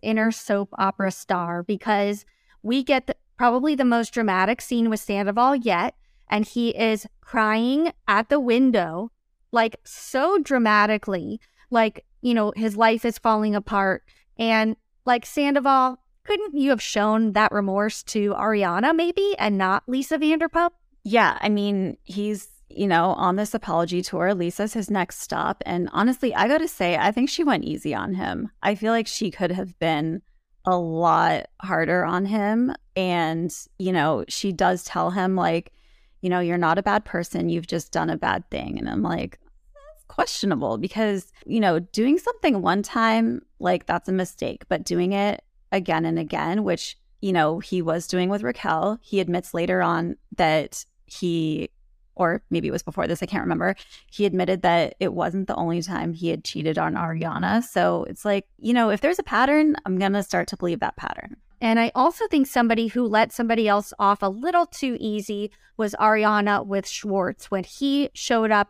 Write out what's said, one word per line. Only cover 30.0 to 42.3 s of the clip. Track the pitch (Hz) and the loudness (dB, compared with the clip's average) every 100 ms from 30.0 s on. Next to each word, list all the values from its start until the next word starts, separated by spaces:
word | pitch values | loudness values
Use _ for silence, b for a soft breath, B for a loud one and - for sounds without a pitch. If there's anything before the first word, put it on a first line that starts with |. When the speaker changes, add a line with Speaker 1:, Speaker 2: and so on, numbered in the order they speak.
| 160 175 _ _ _ _ | -2 -4 _ _ _ _
Speaker 2:
a | - 180 | -2 0
lot | 170 160 170 165 165 156 - - | 0 0 4 4 4 0 -4 -14
harder | 190 160 160 180 170 | -4 -2 2 0 0
on | 180 | -2
him. | 196 214 202 226 254 - _ - | 0 0 0 0 -2 -4 _ -4
And, | 185 175 160 160 170 - - - | 0 0 0 -2 -4 -8 -16 -6
you | 185 | -2
know, | 180 151 127 - | 0 2 0 -4
she | - 196 | -6 -4
does | 170 185 180 | 0 0 0
tell | - 175 170 | -4 -2 -2
him, | 185 185 190 | 0 0 0
like, | 175 165 - _ _ _ _ - | 0 0 -4 _ _ _ _ -8
you | 180 | -2
know, | 180 | 0
"You're | 175 175 | 0 0
not | 165 170 | 2 2
a | |
bad | 202 208 | 2 0
person. | - 170 170 180 170 | 0 -6 -4 -4 -2
You've | 170 165 | -2 -4
just | 170 - | -6 -4
done | 170 160 | -4 -2
a | 160 | -2
bad | 170 - - | -2 -2 -4
thing." | - 64 - | -8 -8 -8
And | 55 | -6
I'm | 57 | -2
like, | 214 165 135 - _ _ _ | -2 -2 -6 -10 _ _ _
"That's | 587 571 622 - | -20 -20 -20 -12
questionable," | - - - 202 139 127 110 | -4 -2 -2 -2 0 -2 -4
because, | 190 214 214 196 - b - | -4 -2 -2 -2 -6 b -4
you | 226 | 0
know, | 202 165 | 2 2
doing | 175 202 240 339 | -2 -2 2 2
something | 466 | 0